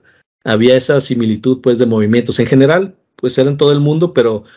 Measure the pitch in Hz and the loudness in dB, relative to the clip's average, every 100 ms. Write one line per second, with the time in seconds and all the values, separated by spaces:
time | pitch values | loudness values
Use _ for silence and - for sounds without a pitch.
0 | _ _ _ _ - 110 120 131 - 143 | _ _ _ _ -4 0 2 2 2 -2
1 | - 120 113 107 131 127 127 120 120 110 | -2 -4 -2 -2 -2 -2 0 0 0 0
2 | 107 117 117 - 120 135 135 165 196 - | 0 0 0 -2 0 2 2 2 -2 -10
3 | _ _ 127 - 135 143 147 143 147 156 | _ _ -4 0 0 0 0 2 0 0
4 | 170 151 117 107 - | -2 0 0 -2 -10